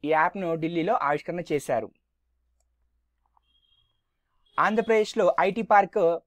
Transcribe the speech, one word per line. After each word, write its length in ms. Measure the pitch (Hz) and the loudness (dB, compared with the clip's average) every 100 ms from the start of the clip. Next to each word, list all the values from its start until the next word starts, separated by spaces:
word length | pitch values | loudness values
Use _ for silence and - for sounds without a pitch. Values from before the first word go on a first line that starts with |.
ఈ 40 | 147 | 0
యాప్‌ను 400 | 156 170 202 180 165 | 0 0 -2 -6 -4
ఢిల్లీలో 380 | 160 170 165 233 | -4 -4 -2 -2
ఆవిష్కరణ 400 | 139 147 - 175 165 | -2 -4 -6 -10 -6
చేశారు. 420 | 147 - 120 107 _ _ _ _ _ _ _ _ _ _ _ _ _ _ _ _ _ _ _ _ _ _ _ _ _ _ - | -6 -2 -4 -6 _ _ _ _ _ _ _ _ _ _ _ _ _ _ _ _ _ _ _ _ _ _ _ _ _ _ -2
ఆంధ్రప్రదేశ్లో 680 | 170 220 220 220 214 226 180 - | 0 0 2 2 2 2 2 2
ఐటీ 220 | 190 196 | 0 -2
పార్క్ 400 | 214 208 196 214 170 170 | 4 4 4 2 0 0